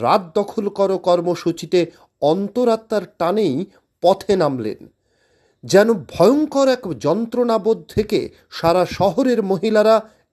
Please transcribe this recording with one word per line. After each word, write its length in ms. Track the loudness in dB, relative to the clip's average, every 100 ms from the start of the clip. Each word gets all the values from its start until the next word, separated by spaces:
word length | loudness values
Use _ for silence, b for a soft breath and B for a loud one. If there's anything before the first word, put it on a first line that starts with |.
রাত 300 | 0 0 0
দখল 340 | -4 -4 -4 -6
করো 300 | -2 -2 0
কর্মসূচিতে 880 | 0 0 0 -4 -4 -6 -2 0 0 B B -4
অন্তরাত্মার 840 | 0 0 -2 -2 0 0 -2 -6 -6 -4
টানেই 480 | -2 0 0 -2 -6 b b _
পথে 340 | 2 2 2 0
নামলেন। 500 | 0 -2 -8 -10 -16 _ _ _ _ _ _ _
যেন 300 | 0 2 4
ভয়ঙ্কর 760 | 0 -4 0 2 2 0 0 0
এক 300 | 0 -4 -6
যন্ত্রণাবোধ 840 | -2 -2 -2 -2 -2 0 -2 -4 -4
থেকে 400 | -4 -2 -2 -4 b b
সারা 360 | -4 0 2 0
শহরের 560 | 0 -2 0 0 0
মহিলারা 580 | -2 -2 0 2 4 2 0 b b